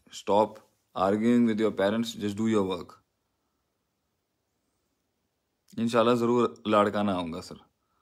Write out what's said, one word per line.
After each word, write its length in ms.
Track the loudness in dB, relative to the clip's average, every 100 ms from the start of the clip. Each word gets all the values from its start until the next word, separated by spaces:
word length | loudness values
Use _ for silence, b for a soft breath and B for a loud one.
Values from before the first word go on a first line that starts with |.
| _ -16
Stop 420 | 0 2 2 -2 -20 _ _ -2
arguing 480 | 0 2 2 2 2
with 140 | 2
your 120 | -2
parents, 400 | 0 -2 0 -6 -6
just 200 | -8 -4
do 100 | 0
your 180 | 0 0
work। 240 | -4 -10 -20 _ _ _ _ _ _ _ _ _ _ _ _ _ _ _ _ _ _ _ _ _ _ _ _ _ _ _ -6
इंशाल्लाह 360 | -2 2 2 2
ज़रूर 480 | 2 2 0 -2 0
लाड़काना 460 | 2 2 0 -2 -2
आऊँगा 260 | -6 -10
सर। 160 | -14 -20 _ _ _ _